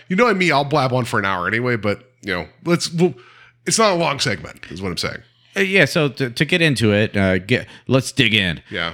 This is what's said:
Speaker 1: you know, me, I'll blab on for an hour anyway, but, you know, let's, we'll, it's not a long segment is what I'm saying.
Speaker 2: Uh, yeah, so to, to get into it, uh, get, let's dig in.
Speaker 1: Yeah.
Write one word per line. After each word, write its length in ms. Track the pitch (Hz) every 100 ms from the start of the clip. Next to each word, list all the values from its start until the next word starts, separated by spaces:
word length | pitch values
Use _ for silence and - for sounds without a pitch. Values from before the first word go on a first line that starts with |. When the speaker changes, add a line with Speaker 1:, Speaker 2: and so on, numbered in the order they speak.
| -
Speaker 1:
you 80 | 185
know, 160 | 240
me, 180 | 190 175
I'll 140 | 143 143
blab 260 | 151 131
on 140 | 127 117
for 140 | 113
an 60 | 98
hour 220 | 92 87
anyway, 300 | 110 123 120
but, 340 | 104 98 - _
you 120 | 101
know, 140 | 90 82 _ 160
let's, 260 | 170 -
we'll, 220 | 165 175 127 - - - _ -
it's 140 | 180
not 140 | 220
a 20 | 175
long 240 | 160 139
segment 400 | 127 101 - - -
is 120 | 85
what 80 | 95
I'm 80 | 85
saying. 220 | - - - _ _ 196
Speaker 2:
Uh, 40 |
yeah, 240 | 196 196 143
so 240 | 175 147
to, 200 | - 131
to 140 | 120 -
get 160 | 180
into 300 | 165 127 110
it, 220 | 104 107 101
uh, 220 | 95 92
get, 260 | 95 120 - - -
let's 240 | 127 -
dig 220 | - 113
in. 280 | 107 92 76 -
Speaker 1:
Yeah. 200 | 101 82